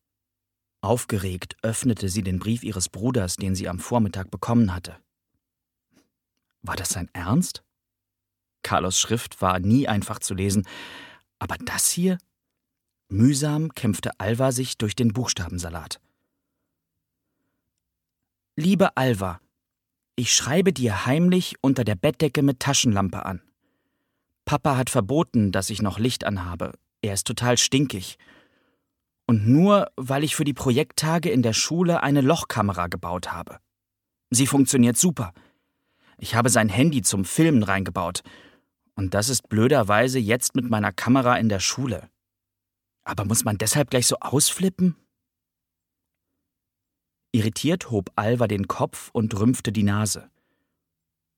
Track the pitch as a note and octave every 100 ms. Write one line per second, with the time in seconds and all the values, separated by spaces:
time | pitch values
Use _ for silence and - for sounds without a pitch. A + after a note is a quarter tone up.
0 | _ _ _ _ _ _ _ _ G2 A#2+
1 | - G#2 F#2 F2+ - - A2 A2+ B2+ G#2+
2 | G2 G#2 F#2+ F#2 G2+ A#2+ G#2 F#2 - F#2
3 | A#2 B2+ F2+ - G2 F#2 F2+ F2+ - A#2+
4 | G#2 F#2+ F#2 G2 - A#2+ G#2+ F2+ E2+ -
5 | _ _ _ _ _ _ _ _ _ _
6 | _ _ _ _ _ _ - - F#2 F#2+
7 | E2 F2+ F2 C#3 F3+ - _ _ _ _
8 | _ _ _ _ _ _ - F2+ F2+ -
9 | - A#2 - - F#2 F#2 F#2+ B2 C#3 G#2
10 | F#2 G#2+ - F#2 G2 G2+ F#2 - - -
11 | - - _ - - - B3 - - -
12 | F#3 F3+ _ _ _ _ _ _ _ _
13 | - G2 B2+ C#3 D3+ D3+ D#3 - A2+ F2+
14 | - - F#2+ A#2 C3+ B2 C3 - G#2+ -
15 | A#2 G#2+ A#2 - E2+ F2+ E2+ E2 D#2+ -
16 | _ _ _ _ _ _ _ _ _ _
17 | _ _ _ _ _ _ _ _ _ _
18 | _ _ _ _ _ - E3 G3 F#3+ -
19 | C3 G#2 F#2 E2+ _ _ _ _ _ _
20 | _ - A#2+ - - D#3+ F#3+ C3+ A#2+ G2
21 | B2 D3 F3+ F3+ F3+ - C3+ C3 G#2+ G2+
22 | D3+ - D3+ - C#3 C3 - C3+ C3 G2
23 | F#2+ G2+ - F#2 - _ _ _ _ _
24 | _ _ _ _ - D3 D#3 B2+ B2+ C3
25 | G2 C#3+ E3+ A#2 G2+ F#2 F#2+ G#2 G#2 F2+
26 | B2 - - G2 F2 E2+ F2+ - _ _
27 | G#2 G2 - A2+ B2 A#2+ - C3+ C#3 G2+
28 | F#2 - _ - _ _ _ _ _ _
29 | _ _ - A#2 G#2 C#3+ G3 G3+ - -
30 | B2+ C3+ D3+ - C#3+ C3 C3+ A#2+ - -
31 | D#3 E3 D3+ B2+ A#2 A2 - E3 F3+ E3+
32 | C#3 C#3+ C3 E3 - A2+ G2+ F2+ F2 F2+
33 | F2 F2+ - E2+ - - _ _ _ _
34 | _ _ _ A#2+ C3+ C#3+ C3 C3+ A#2+ A#2+
35 | F3+ C#3+ F#2+ - _ _ _ _ _ _
36 | _ _ G#2 A2+ A#2+ A#2 A2 G2 D#3+ C#3
37 | F#2 G2 F#2 - E3 C3+ G2 G2 F2+ F#2
38 | F2 F2+ - - - _ _ _ _ -
39 | F#2+ G2+ A2 B2 - G#2+ A#2+ D3 G2+ G#2
40 | C3 C3 G#2 B2 - C3+ A#2+ G#2+ G2+ -
41 | - C3+ B2 A#2+ A2+ G2 - - C3 F2
42 | - _ _ _ _ _ _ _ _ _
43 | - F#2 G2 A2+ A#2 G2+ A2 D3+ C3 B2+
44 | A#2 - - C#3 - - F#3 F#3 F3+ -
45 | _ _ _ _ _ _ _ _ _ _
46 | _ _ _ _ _ _ _ _ _ _
47 | _ _ _ A#2+ G#2+ - C#3 F#3 - A2
48 | F#2 - G#2+ A#2+ A2+ G#2 G2+ - B2+ -
49 | - A#2+ A2 G2+ A2+ C3 - G#2+ G2+ G2+
50 | G#2+ - - _ _ _ _ _ _ _
51 | _ _ _